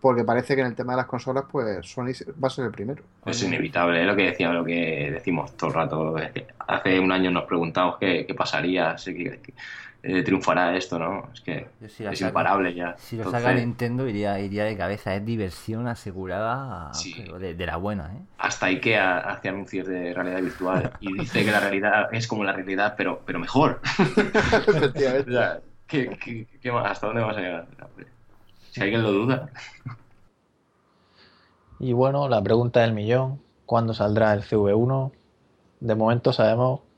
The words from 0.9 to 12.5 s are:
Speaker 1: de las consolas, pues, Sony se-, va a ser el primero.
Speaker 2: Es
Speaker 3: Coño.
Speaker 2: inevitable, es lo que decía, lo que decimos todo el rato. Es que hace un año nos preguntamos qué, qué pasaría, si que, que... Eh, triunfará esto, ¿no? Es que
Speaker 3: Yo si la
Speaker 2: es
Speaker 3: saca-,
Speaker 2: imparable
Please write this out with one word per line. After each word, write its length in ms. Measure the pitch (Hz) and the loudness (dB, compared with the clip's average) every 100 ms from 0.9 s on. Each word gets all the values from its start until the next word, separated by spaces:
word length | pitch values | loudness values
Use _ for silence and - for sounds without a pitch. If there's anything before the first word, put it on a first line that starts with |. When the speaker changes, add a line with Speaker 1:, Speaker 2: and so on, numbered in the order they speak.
Speaker 1:
de 60 | 127 | -2
las 80 | 127 | -2
consolas, 380 | 123 135 131 135 | -4 -2 -4 -2
pues, 340 | 151 113 92 | -4 -4 -4
Sony 300 | 85 - 123 | -8 -8 -6
se-, 160 | 131 - | -6 -10
va 140 | 143 135 | -4 -4
a 40 | |
ser 160 | 127 120 | -2 -6
el 40 | |
primero. 320 | 104 104 143 - _ - | -6 -8 -8 -14 _ -6
Speaker 2:
Es 120 | 85 | -2
Speaker 3:
Coño. 100 | 95 | -2
Speaker 2:
inevitable, 520 | 82 82 85 87 85 | -2 -2 0 2 4
es 40 | 90 | 2
lo 80 | |
que 80 | 101 95 | 4 2
decía, 260 | - 85 | 2 0
lo 120 | 85 | 0
que 460 | 80 85 82 76 71 | 0 -2 -2 -2 -4
decimos 440 | 80 - 85 - - | -4 -2 -2 -4 -4
todo 140 | 82 | -2
el 40 | |
rato. 420 | 78 80 78 80 80 | 0 -2 -2 -2 -4
Es 120 | 78 | -6
que 160 | - - - - | -8 -12 -14 -4
hace 320 | - 98 92 | -2 2 4
un 100 | 92 | 4
año 220 | 92 92 | 4 2
nos 140 | 87 - | 0 0
preguntamos 500 | 90 85 80 90 82 | -2 0 0 0 2
qué, 260 | 98 85 80 | 0 0 -2
qué 60 | |
pasaría, 640 | 90 - - 85 92 82 85 | -4 -2 0 0 2 0 -2
si 160 | - | -8
que, 280 | 85 87 - | -6 -8 -10
que... 140 | - - - - - - | -18 -18 -16 -16 -18 -12
Eh, 200 | - 92 | -2 0
triunfará 520 | 90 92 - 85 87 92 | 2 2 4 2 4 0
esto, 220 | - 85 | -2 -4
¿no? 300 | 82 98 - | -4 -4 -10
Es 80 | - | -14
que 260 | - 78 - _ | -8 -8 -8 _
Speaker 3:
Yo 80 | 110 | -20
si 140 | - | -10
la 80 | 104 | -8
Speaker 2:
es 80 | 85 | -4
Speaker 3:
saca-, 120 | 92 | -2
Speaker 2:
imparable 440 | 85 87 | 0 2